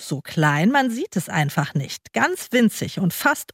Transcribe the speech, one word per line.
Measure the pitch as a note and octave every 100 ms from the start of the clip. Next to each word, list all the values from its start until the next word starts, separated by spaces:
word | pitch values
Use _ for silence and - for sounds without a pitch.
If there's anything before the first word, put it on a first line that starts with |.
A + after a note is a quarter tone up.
So | - C3+
klein, | - - D3+ D3 F#3+
man | C#4+ C4
sieht | A3+ F#4+ F#3+
es | -
einfach | F3 C#3+ - D3
nicht. | D3 C3+ - -
Ganz | A3 C#4+ F#4 -
winzig | B3 A3+ - - -
und | F3+
fast | - - D4+ -